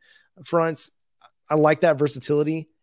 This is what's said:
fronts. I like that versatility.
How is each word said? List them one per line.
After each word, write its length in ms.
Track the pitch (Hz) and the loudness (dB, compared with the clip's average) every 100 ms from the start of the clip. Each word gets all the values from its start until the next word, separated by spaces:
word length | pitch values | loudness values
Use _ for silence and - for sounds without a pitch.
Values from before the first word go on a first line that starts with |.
| _ _ _ _ | _ _ _ _
fronts. 460 | - 170 165 160 - - _ _ _ _ - | -4 -2 -2 -4 -10 -14 _ _ _ _ -4
I 60 | |
like 260 | 156 151 156 | 2 2 4
that 180 | 175 143 | 2 2
versatility. 680 | 147 131 - 147 151 160 156 _ | -2 -2 -4 -2 -2 -4 -10 _